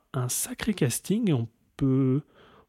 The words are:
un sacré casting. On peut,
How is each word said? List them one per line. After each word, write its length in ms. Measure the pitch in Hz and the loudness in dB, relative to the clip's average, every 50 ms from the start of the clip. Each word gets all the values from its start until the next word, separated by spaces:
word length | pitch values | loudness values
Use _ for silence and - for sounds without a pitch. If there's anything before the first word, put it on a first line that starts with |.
| _ _ - | _ _ -6
un 160 | 131 123 123 | -4 -4 -2
sacré 460 | - - - - 254 - - 226 208 | -2 -4 -6 -6 -8 -6 -4 -4 0
casting. 580 | - 165 120 - - - - 185 226 247 190 147 | 0 0 0 0 -4 -2 -2 -2 0 2 2 2
On 160 | 117 113 - _ _ _ _ - | 2 0 -4 _ _ _ _ -6
peut, 440 | - 143 135 131 135 135 131 127 147 - _ _ - - - - - _ | -2 0 2 4 4 2 2 0 0 -2 _ _ -20 -20 -20 -20 -20 _